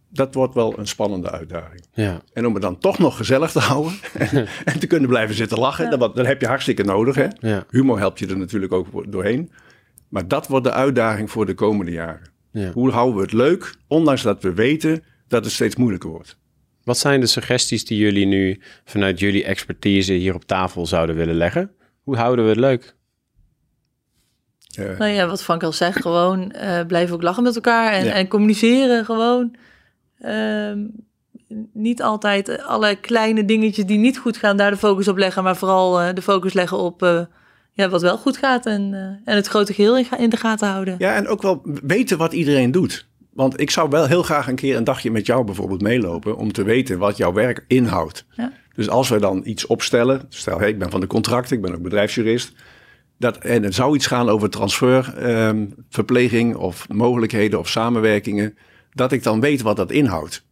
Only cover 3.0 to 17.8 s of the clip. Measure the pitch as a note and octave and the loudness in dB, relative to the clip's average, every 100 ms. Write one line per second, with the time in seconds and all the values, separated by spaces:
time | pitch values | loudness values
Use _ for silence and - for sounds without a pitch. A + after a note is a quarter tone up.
3 | E3 - - C3+ D#3+ D3+ A2 C#3 D#3+ G3+ | 2 2 0 2 2 0 0 0 -4 -8
4 | - - A2 A#2+ G#2+ - - D3 E3 E3 | -10 -6 -2 0 -2 -6 -4 -4 0 2
5 | C3 A#2+ A2 G#2+ A2+ A2 C3 - - C3+ | 4 2 0 -2 -2 0 -2 -2 -2 0
6 | A2+ A#2 B2 C3+ A#2 C3 - G#2 G2 G2 | 0 0 0 0 -2 -2 -2 -2 0 2
7 | A#2+ C3+ C3 - A2+ G2+ - B2+ C3+ G#2+ | 2 0 -2 -2 -4 -4 0 2 2 2
8 | G2 - G2 F#2+ F2+ G#2 F#2 F#2 F2 G2 | -2 -2 -6 -6 -4 -4 -2 -2 -4 -10
9 | G2+ G2 G2+ B2+ E3+ _ _ _ _ _ | -8 -4 -2 -2 -6 _ _ _ _ _
10 | _ G2+ F2+ C#3+ - C3 B2 - C#3+ A#2+ | _ -8 -4 -4 0 0 0 2 2 2
11 | A2+ G#2+ G#2+ A2+ G2 F#2 G#2+ G#2 E2+ E2 | 0 -2 -4 -2 -2 0 0 0 -4 -6
12 | E2 D#2+ - _ _ G#2+ F#2+ E2+ C3 A#2 | -8 -12 -18 _ _ -8 -4 0 2 4
13 | B2+ G2+ F#2 G#2+ C#3 G3 - - - D#3 | 2 2 0 2 2 2 -4 -16 -2 2
14 | D#3 B2 A2+ G2 G2 F2 B2 D#3 D#3+ D#3+ | 2 2 0 -2 -2 0 0 0 0 -2
15 | - _ - A#2 A2 - A2+ - B2 F2+ | -6 _ -2 -2 0 -2 -2 2 0 0
16 | E2 E2 - - _ _ _ _ - A#2+ | -8 -14 -18 -20 _ _ _ _ -4 0
17 | C#3+ C#3 A#2 A#2+ - B2 - A2+ | 2 2 2 0 0 -2 0 -4